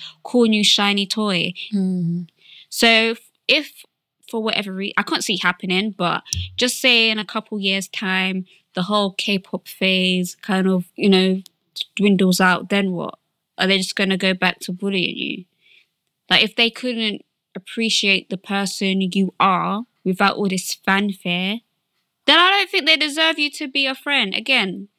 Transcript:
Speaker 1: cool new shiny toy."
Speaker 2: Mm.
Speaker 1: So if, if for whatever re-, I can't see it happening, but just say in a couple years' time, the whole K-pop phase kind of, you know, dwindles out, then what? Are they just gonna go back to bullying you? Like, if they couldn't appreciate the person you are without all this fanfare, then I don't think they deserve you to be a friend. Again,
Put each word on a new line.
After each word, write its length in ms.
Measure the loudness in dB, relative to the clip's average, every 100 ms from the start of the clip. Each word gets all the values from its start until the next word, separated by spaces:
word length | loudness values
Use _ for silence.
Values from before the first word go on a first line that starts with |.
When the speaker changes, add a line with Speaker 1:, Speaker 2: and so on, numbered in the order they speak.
| -16 -18
Speaker 1:
cool 240 | -2 2 4
new 160 | 4
shiny 440 | 4 2 2 0 -2
toy." 460 | -2 0 0 -2 -6 -6
Speaker 2:
Mm. 560 | -2 0 0 -2 -2 -6 _ _ -20 -12
Speaker 1:
So 160 | 0 4 4 2
if, 200 | -2 _ _ 0
if 360 | 0 -2 -12 -20 _ _ _ -10
for 100 | -6
whatever 280 | -4 -4 -6
re-, 220 | -6 -6 -4
I 60 |
can't 220 | -2 -2
see 100 | -2
it 80 | -2
happening, 480 | 0 -2 0 0 0
but 320 | -2 -2 -2 -4 -6 -6 -2
just 240 | -2 0
say 300 | 2 4 2
in 80 | 0
a 60 |
couple 340 | -4 -6 -6 -4
years' 300 | -2 -2 -4
time, 580 | -6 -2 0 0 -4 -6 _ _
the 100 | -4
whole 260 | 0 0 0
K-pop 540 | -2 -2 -2 -4 -10 -10
phase 720 | -4 0 2 2 0 -2 -6
kind 320 | -2 0 2
of, 160 | 2 -2
you 140 | 0 4
know, 340 | 6 4 0 -6 _ _ -14 -10 0
dwindles 440 | 2 4 4 4
out, 280 | 2 2 0
then 240 | -2 -2
what? 260 | -4 -8 -12 _ _ _ -2
Are 80 | 0
they 120 | 0
just 180 | 0 -2
gonna 200 | 0 0
go 180 | 0
back 260 | 0 -2 -2
to 120 | -8
bullying 440 | -6 -4 -2 -4 -4
you? 280 | -8 -8 -12 _ _ _ _ _ _ _ 0
Like, 140 | 2
if 100 | 2
they 160 | 2 -2
couldn't 540 | -2 -6 -4 -4 -6 _ _ _ -16
appreciate 760 | -10 -4 -2 0 2 0 -2
the 60 | -8
person 640 | -4 -4 -4 -2 0 0
you 340 | 0 0 0 2
are 440 | 2 2 0 -4 -6 _
without 340 | -4 2 2 2
all 120 | -2
this 260 | -2 -4
fanfare, 840 | -6 0 0 0 -4 -4 -2 -2 -6 -10 _ _ _ _ _ 2
then 120 | 4
I 120 | 4
don't 180 | 2 0
think 160 | -2
they 120 | 2 2
deserve 420 | 0 0 0 0
you 100 | -4
to 160 | -6 -6
be 180 | -2 -2
a 80 |
friend. 400 | -4 -2 0 0
Again, 540 | -2 0 0 0 -4 -12